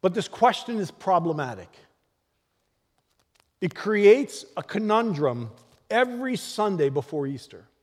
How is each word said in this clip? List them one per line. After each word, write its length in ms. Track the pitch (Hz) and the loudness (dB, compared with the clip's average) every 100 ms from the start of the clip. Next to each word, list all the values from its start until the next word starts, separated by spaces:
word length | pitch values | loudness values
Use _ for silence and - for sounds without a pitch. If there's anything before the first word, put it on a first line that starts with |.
But 140 | 185 185 | -2 -4
this 120 | - | -8
question 520 | - 240 - - 226 | 2 2 2 -6 -6
is 100 | 185 | -6
problematic. 800 | - - 180 165 151 131 104 85 _ _ _ _ _ _ _ _ _ _ _ _ _ _ _ _ _ _ _ | -8 0 0 0 -4 -6 -10 -16 _ _ _ _ _ _ _ _ _ _ _ _ _ _ _ _ _ _ _
It 140 | 180 - | -8 -6
creates 720 | 202 214 202 247 277 - - - | -4 6 8 8 4 -8 -12 -12
a 60 | |
conundrum 880 | - 208 214 214 233 151 147 120 113 - _ _ _ | -8 -4 2 2 2 0 0 -2 -8 -14 _ _ _
every 460 | 220 254 240 262 240 | 0 0 -2 -6 -6
Sunday 520 | - - 214 185 139 | -8 -2 -2 2 0
before 380 | 135 - 156 139 | 0 -6 -6 -6
Easter. 400 | 135 - 87 107 _ | -8 -14 -20 -20 _